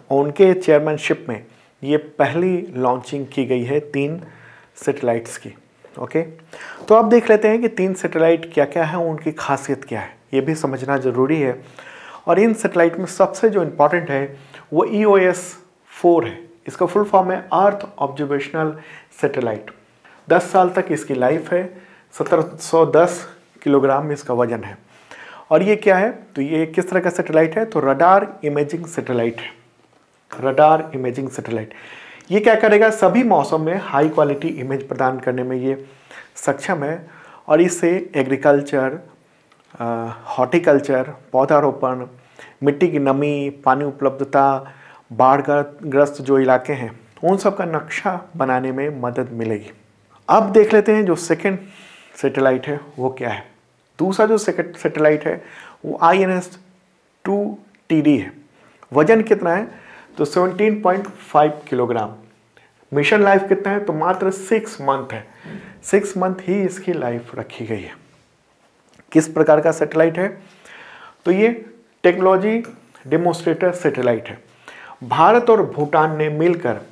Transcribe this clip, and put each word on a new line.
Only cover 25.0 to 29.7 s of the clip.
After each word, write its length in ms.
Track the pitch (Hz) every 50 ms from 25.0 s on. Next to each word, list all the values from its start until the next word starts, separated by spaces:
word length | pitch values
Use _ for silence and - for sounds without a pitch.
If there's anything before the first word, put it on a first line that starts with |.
| _ - - - - - - - - -
और 120 | 160 160 185
ये 140 | 196 214
क्या 200 | 208 - 208 190
है? 140 | 185 190 226 262 - - - -
तो 60 | 143 135
ये 240 | 143 160 156 160
किस 240 | 160 160 185 180 185
तरह 100 | 190 185
का 100 | 175 180
सैटेलाइट 480 | 170 - 170 - 156 156 160 160 160 214
है? 60 | 220
तो 160 | 220 - 160
रडार 600 | 135 135 139 139 170 175 190 202 208 202 - - -
इमेजिंग 420 | 147 143 147 147 143 160 165 170
सैटेलाइट 540 | 160 - - 120 - 127 120 117 117 117 -
है। 100 | - - - _ _ _